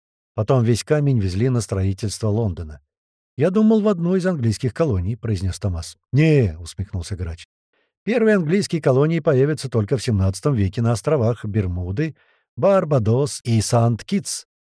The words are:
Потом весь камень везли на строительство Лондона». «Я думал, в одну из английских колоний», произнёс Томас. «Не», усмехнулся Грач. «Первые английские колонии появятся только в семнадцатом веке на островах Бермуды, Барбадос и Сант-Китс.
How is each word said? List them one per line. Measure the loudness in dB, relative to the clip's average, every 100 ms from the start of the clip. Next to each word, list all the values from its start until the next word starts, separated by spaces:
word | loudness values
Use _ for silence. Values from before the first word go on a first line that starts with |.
| _ _ _
Потом | -6 0 2
весь | 2 0
камень | 0 0 2 0
везли | 0 0 0
на | 0
строительство | -2 -2 -2 -2 -6 -4 -2
Лондона». | 0 -2 -4 -10 -16 _ _ _ _ _ -2
«Я | 0
думал, | 2 4 4
в | 2
одну | 0 0 0
из | 0
английских | 0 -2 0 -2
колоний», | -2 0 0 -2 -4
произнёс | -4 -4 -4 -4
Томас. | -4 -6 -8 -16 _
«Не», | 2 4 4 2 -2
усмехнулся | -12 -10 -8 -8 -8 -8
Грач. | -8 -10 -18 _ _ _ _ _
«Первые | -4 2 4 2
английские | 2 0 0 0
колонии | 2 4 2 2
появятся | 2 2 2 0 -2
только | -2 0 -2
в |
семнадцатом | 0 0 0 0 -2
веке | 0 0 0
на | -2
островах | 0 0 0 0 -2
Бермуды, | -4 -2 -2 -4 -4 -4 -4 -8 _ _ _ -2
Барбадос | 2 2 2 0 2 0 0 -4
и | 0 0
Сант-Китс. | 2 2 2 0 -2 -4 -4 -10 -12 _